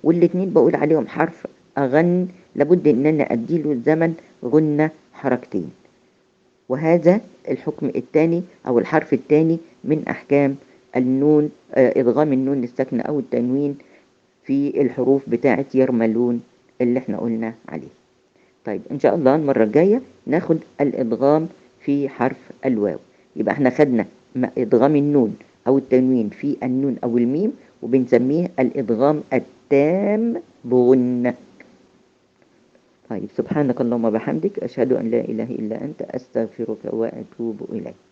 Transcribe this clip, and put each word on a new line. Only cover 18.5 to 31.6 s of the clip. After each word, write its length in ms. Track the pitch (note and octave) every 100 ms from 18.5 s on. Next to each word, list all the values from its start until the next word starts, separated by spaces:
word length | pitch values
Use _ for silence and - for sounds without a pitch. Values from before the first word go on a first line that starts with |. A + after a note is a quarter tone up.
| _ -
طيب 160 | G2 -
إن 80 | C3+
شاء 160 | B2+ G#2+
الله 200 | C3 D3
المرة 280 | D3 C3
الجاية 380 | A2 G#2+ F#3 A#3 - _ -
ناخد 300 | D3+ - D#3+ - -
الإدغام 680 | C#3+ - A#2+ A2 C#3 D3+ E3+ - _ _
في 300 | - C#3+ C#3
حرف 420 | - B2+ C3 - - C3
الواو. 320 | A2+ G2+ D2+ _ _ _ -
يبقى 180 | G#2+
احنا 160 | G2 C3
خدنا 360 | B2+ D3 A#2+ F#2+ _ _ B2+
م-، 100 | B2 -
إدغام 380 | A#2 A#2+ C3+ D3+
النون 400 | C#3+ D3 A2 A2 - _ -
أو 100 | C3+
التنوين 520 | C3+ B2+ B2+ B2+ G#2
في 280 | - C#3+ C#3
النون 320 | B2 B2+ C#3 A#2+
أو 140 | B2 A#2+
الميم، 340 | A#2+ D3 G#3+ - - _
وبنسميه 680 | A#2 C3 A#2+ B2 B2+ D#3 F3 -
الإدغام 640 | B2+ - A2+ A2 C#3 D3+ -
التام 1080 | C3 - _ _ C#3 D3 F#3 G3+ G#3+ A#3 A3+ - _ B2
بغنة. 680 | B2+ B2 C3 B2 B2 B2 A#2+ - _